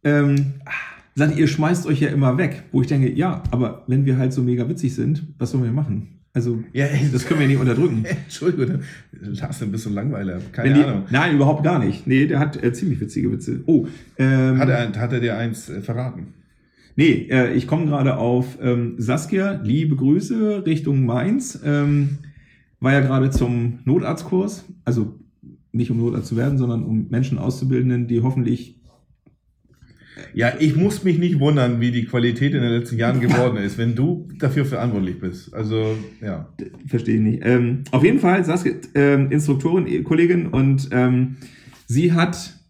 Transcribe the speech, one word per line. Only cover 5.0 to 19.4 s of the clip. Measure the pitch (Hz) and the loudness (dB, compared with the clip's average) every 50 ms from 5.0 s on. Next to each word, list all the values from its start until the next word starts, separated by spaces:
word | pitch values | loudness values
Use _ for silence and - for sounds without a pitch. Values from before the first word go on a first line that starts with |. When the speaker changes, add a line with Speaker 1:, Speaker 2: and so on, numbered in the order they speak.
| 113 - 160 147 - - - | -2 -2 -2 -2 -4 -12 -8
Speaker 1:
was | - - - | -6 -6 -2
sollen | - 135 123 | 0 -2 0
wir | 113 | 0
machen?“ | 113 147 147 - 98 - 107 - - _ _ _ _ | 0 -2 -2 -2 -4 -6 -6 -10 -18 _ _ _ _
Also, | 127 117 120 117 110 110 - - | -2 -2 -2 -4 -4 -6 -6 -4
Speaker 2:
Ja, | 131 139 | -2 -2
ey. | 143 143 135 139 143 | 0 0 0 0 0
Speaker 1:
das | 127 131 - | 0 -2 -2
können | - 165 151 | 0 0 2
wir | 143 | 2
nicht | 135 139 135 | 2 2 2
unterdrücken. | 135 127 117 131 170 170 123 110 107 - - | 2 2 2 2 2 2 0 -2 -2 -4 -6
Speaker 2:
<laughs> | - - | -6 -6
Entschuldigung, | - - - 147 180 - - 127 - 190 - - - - - - _ - - | -14 -12 -2 -2 -2 0 0 -2 -2 -2 -6 -6 -10 -18 -20 -20 _ -20 -16
Lars, | - 104 113 120 139 - - - | -10 -10 -8 -8 -8 -8 -8 -8
du | 120 | -6
bist | 104 98 113 - | -6 -6 -6 -6
so | 110 | -6
ein | 101 | -6
Langweiler. | 98 113 143 131 98 98 92 90 90 - - | -4 -4 -4 -4 -4 -6 -6 -6 -8 -10 -10
Keine | - - 117 135 | -6 0 2 4
Speaker 1:
Wenn | 139 143 | 6 6
die | 147 | 4
Speaker 2:
Ahnung. | 135 113 98 95 - | 4 0 -4 -2 0
Speaker 1:
Nein, | 131 139 165 175 151 | 0 2 2 2 4
überhaupt | 139 139 143 147 147 147 | 4 4 4 2 2 2
gar | 165 180 156 110 | 2 2 2 0
nicht. | 95 - - - | 0 -2 -4 -2
Nee, | - 127 135 143 | 2 2 4 4
der | 147 - 135 | 2 2 0
hat, | 151 147 - - - | 0 -2 -4 -2 -2
äh, | 120 123 | -2 -2
ziemlich | - 196 180 131 - | -2 -2 -2 -2 -2
witzige | 104 107 - 104 - 107 | -4 -6 -4 -2 -2 -2
Witze. | 107 - - - 120 - - | -2 -4 -6 -6 -8 -4 0
Oh, | - 165 131 110 - - - - - _ | 2 2 2 2 -2 -10 -16 -20 -16 _
ähm, | - 131 131 135 131 131 131 131 | 0 2 2 4 2 2 2 2
Speaker 2:
Hat | 131 131 131 | 2 2 2
er, | 123 120 120 110 101 107 | 2 0 -2 -4 -4 -4
hat | 120 117 123 | -4 -2 -2
er | 117 | -2
dir | 120 117 104 | -2 -2 -2
eins, | 110 117 117 110 - - - | -2 -4 -4 -6 -8 -12 -12
äh, | - 101 | -12 -10
verraten? | 101 - 113 123 127 127 - 175 - - - _ _ _ _ _ _ _ _ _ _ _ _ | -8 -6 -6 -6 -6 -8 -8 -10 -14 -16 -18 _ _ _ _ _ _ _ _ _ _ _ _
Speaker 1:
Nee, | - 156 160 127 131 - - | 4 4 4 4 2 0 0
äh, | 131 131 123 - - | 2 2 2 2 0
ich | 127 - | -2 0
komm | - 156 170 170 | 0 -2 0 0
gerade | 147 147 139 139 - - | 0 0 0 0 0 0
auf, | - 113 120 123 123 131 - - - | 0 0 0 2 0 0 -4 -8 -4
ähm, | - 123 123 120 120 117 - | -2 -2 0 0 -2 -4 -6
Saskia, | - 113 113 156 170 - - 208 190 | -4 -2 -2 -2 -2 -2 -2 -2 0